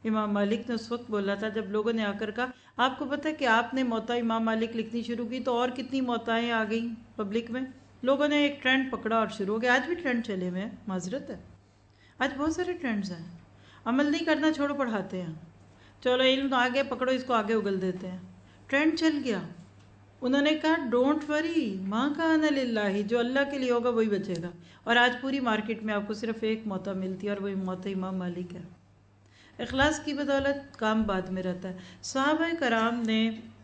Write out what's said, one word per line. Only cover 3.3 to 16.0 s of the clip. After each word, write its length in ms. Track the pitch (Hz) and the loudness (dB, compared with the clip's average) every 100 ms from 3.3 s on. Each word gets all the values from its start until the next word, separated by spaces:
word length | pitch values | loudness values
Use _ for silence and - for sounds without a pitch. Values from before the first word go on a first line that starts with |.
कि 100 | 311 | 0
आपने 380 | 262 226 247 262 | 4 4 2 -2
मौता 320 | 254 220 220 | 0 -2 -2
इमाम 280 | 240 233 226 | -2 0 2
मालिक 320 | 226 220 226 | 2 2 0
लिखनी 280 | 226 220 233 | -2 -4 -4
शुरू 220 | 226 240 | -4 -4
की 140 | 226 254 | -4 -4
तो 140 | 254 | 0
और 180 | 240 254 | 2 0
कितनी 300 | 254 262 269 | -2 -4 -2
मौताएं 500 | 254 226 226 226 240 | 0 0 0 0 2
आ 120 | 226 | 0
गई 300 | 214 226 233 220 - - | 0 0 -2 -8 -12 -6
पब्लिक 340 | 202 220 233 | -2 -2 -2
में?" 220 | 247 262 - - - | -6 -6 -10 -20 -4
लोगों 220 | 247 277 294 | 2 4 4
ने 180 | 294 | 4
एक 140 | 285 285 | 2 2
trend 300 | 262 269 262 | 2 2 2
पकड़ा 280 | 233 214 226 | -4 0 2
और 100 | 214 | 0
शुरू 240 | - 196 | -2 -2
हो 60 | 220 | 0
गया। 140 | 247 | 4
आज 120 | 254 | 2
भी 100 | 311 | 2
trend 280 | 349 269 240 | -2 0 -2
चले 240 | 226 190 180 | -2 -4 -2
हुए 120 | 180 | -4
हैं, 220 | 214 196 214 | -6 -8 -6
माजरत 400 | 185 180 262 - | -6 -4 -8 -8
है, 140 | 175 - - _ _ _ _ - - | -14 -16 -20 _ _ _ _ -20 -2
आज 160 | 262 269 | -2 0
बहुत 180 | 302 | -2
सारे 180 | 330 359 | 0 -2
trends 380 | 349 269 214 180 | -2 -2 -2 -4
हैं। 360 | 170 165 - - - - - | -8 -10 -16 -20 -20 -20 -8
अमल 260 | 220 254 294 | 0 2 2
नहीं 140 | 330 | 2
करना 260 | 330 302 311 | 2 4 2
छोड़ो, 240 | 302 285 | 2 0
पढ़ाते 420 | 285 247 214 - 185 | 0 0 -2 -4 -6
हैं, 300 | 170 156 - - - - - - | -6 -10 -16 -20 -20 -20 -20 -4